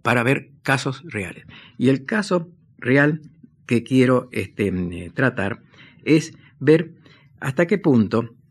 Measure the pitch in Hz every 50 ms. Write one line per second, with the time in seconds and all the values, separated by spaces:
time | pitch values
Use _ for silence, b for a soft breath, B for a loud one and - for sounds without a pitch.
0 | - 117 120 123 113 127 139 143 - - - _ - - 135 131 - 147 127 -
1 | - 165 - 104 92 85 - - - B B B B B B B 123 127 135 131
2 | 135 - 220 214 202 - 185 175 170 - - _ _ _ _ - - 123 131 143
3 | 143 151 160 156 - - _ _ - - _ _ _ - 123 113 - - 131 131
4 | 127 127 127 123 123 - - 110 98 - - - 107 95 90 92 90 87 87 87
5 | 90 85 - - 135 123 113 98 95 101 - - b b b b b b b b
6 | b - 151 160 156 - - b b b b b 135 143 156 165 165 - - b
7 | b b b b b b b b - 135 - - 175 170 214 190 - 165 131 117
8 | 104 92 110 110 113 117 - _ _ _